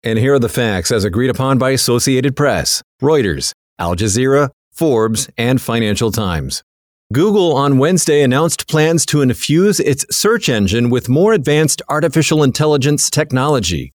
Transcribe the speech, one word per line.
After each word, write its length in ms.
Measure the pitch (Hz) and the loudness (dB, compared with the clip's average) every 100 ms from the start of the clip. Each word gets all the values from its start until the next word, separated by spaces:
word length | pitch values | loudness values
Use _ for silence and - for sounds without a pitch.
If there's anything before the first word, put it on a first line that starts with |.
| 117 | -2
And 140 | 113 | 0
here 140 | 131 | 2
are 60 | 139 | 2
the 100 | 117 | 0
facts 420 | - 117 92 - | -2 -2 -2 -2
as 140 | 117 98 | -2 0
agreed 240 | 95 127 | 0 -2
upon 280 | 120 131 131 | 0 0 0
by 140 | 131 | 2
Associated 640 | 135 - 120 - 127 135 135 | 0 0 0 0 0 -2 0
Press, 460 | 143 92 67 - _ _ | 0 0 -2 -6 _ _
Reuters, 520 | 139 156 104 69 - - _ - | 0 2 0 -2 -8 -12 _ -8
Al 160 | 87 90 | -4 -2
Jazeera, 540 | 107 107 131 139 139 _ _ | -2 0 2 2 0 _ _
Forbes, 580 | - 165 117 110 110 - - | -4 0 2 0 -2 -6 -4
and 240 | 117 127 | 0 0
Financial 500 | - 117 110 98 117 | 0 -2 -2 -2 -2
Times. 500 | 98 98 82 67 - _ _ _ _ _ | -2 -2 -4 -6 -10 _ _ _ _ _
Google 420 | 120 202 208 175 135 | 0 2 2 2 2
on 220 | 143 131 | 2 2
Wednesday 440 | 147 185 - 147 | 2 0 2 2
announced 460 | 139 127 165 - - | 4 2 0 -4 -4
plans 380 | 156 156 165 - | 0 2 0 0
to 140 | 151 | 0
infuse 580 | 135 113 - 156 202 190 | 0 0 0 2 2 2
its 260 | 139 135 - | 0 -2 -4
search 360 | - 208 226 - | -2 0 0 0
engine 400 | 113 95 113 120 | 0 0 0 0
with 180 | 123 113 | -2 0
more 240 | 135 202 | 2 2
advanced 500 | 214 143 151 156 - - | 2 0 0 0 -2 -4
artificial 560 | 151 165 156 - 156 | -2 0 0 0 2
intelligence 680 | 139 - 151 147 135 147 - | 0 2 0 2 0 0 -2
technology 840 | - 151 127 139 139 92 80 67 | -2 -2 -2 0 0 -2 -6 -8